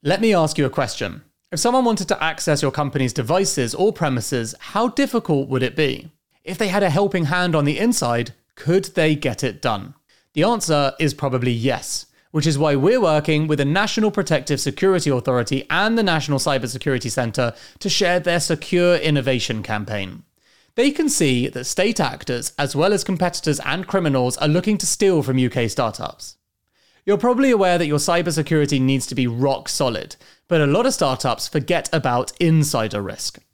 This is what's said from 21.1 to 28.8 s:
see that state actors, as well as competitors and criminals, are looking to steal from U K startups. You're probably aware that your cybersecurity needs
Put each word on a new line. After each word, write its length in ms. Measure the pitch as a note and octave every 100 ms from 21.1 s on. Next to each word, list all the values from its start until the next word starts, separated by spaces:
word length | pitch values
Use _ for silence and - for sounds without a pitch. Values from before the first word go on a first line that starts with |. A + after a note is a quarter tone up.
see 360 | - D3+ B2 B2
that 160 | B2
state 360 | B2+ - G3+ A3+
actors, 540 | C#3+ B2 - B2 - -
as 160 | C#3+
well 200 | C#3+ F3
as 100 | G#3
competitors 560 | G3 F3+ F3+ - - C#3+ -
and 200 | E3 F#3
criminals, 520 | G3 E3 C3+ B2 B2+
are 100 | D#3
looking 300 | D#3 F#3+ G#3
to 80 | -
steal 360 | - G3 F3
from 140 | B2+ C3
U 140 | B2+
K 180 | C3 A#2
startups. 720 | - A#2+ - - - - - _ _ _ _ _ _ -
You're 100 | G3+
probably 340 | A#3+ B3 C#4
aware 280 | A3+ F#3 F3
that 80 | E3
your 120 | D3
cybersecurity 800 | - F3 F3 D#3 D3+ D#3 C#3+
needs 280 | C#3+